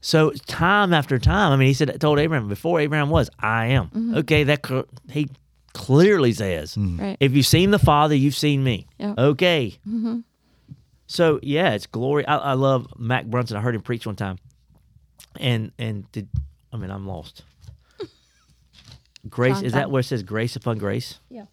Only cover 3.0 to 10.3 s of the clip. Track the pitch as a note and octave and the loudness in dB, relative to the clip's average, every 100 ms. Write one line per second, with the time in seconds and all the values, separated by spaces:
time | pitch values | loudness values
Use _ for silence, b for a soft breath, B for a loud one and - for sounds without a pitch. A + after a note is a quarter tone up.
3 | D3 D#3+ A#2+ _ G#2+ A2+ A2+ C3 F2 G#3 | 2 2 0 _ -2 0 2 0 0 -6
4 | A#3 A3 C#3 D3+ C#3 D3 - B2+ - - | -2 -2 0 0 2 -2 -2 -6 -6 -14
5 | - D3 C#3+ - _ _ _ - - C3+ | -10 -6 -6 -8 _ _ _ -16 2 6
6 | F#3 G3+ B2+ A2+ G2+ E2+ D#2 - G2 F2 | 6 6 4 2 -2 -4 -6 -4 -2 -2
7 | G3 - C#3 C3+ C3 D#3+ F#3+ G3+ - D3 | -6 0 2 4 4 4 4 4 4 4
8 | D3+ D3 C#3 C3+ D3+ C#3+ C3 G#2+ - _ | 4 4 2 0 0 2 0 -2 -6 _
9 | G#3 G3+ C3 C#3 F3 E3 A#2+ - G3+ A3+ | -8 0 2 4 2 2 -2 -8 -8 -6
10 | A3+ A#3 A#3 | -4 -6 -10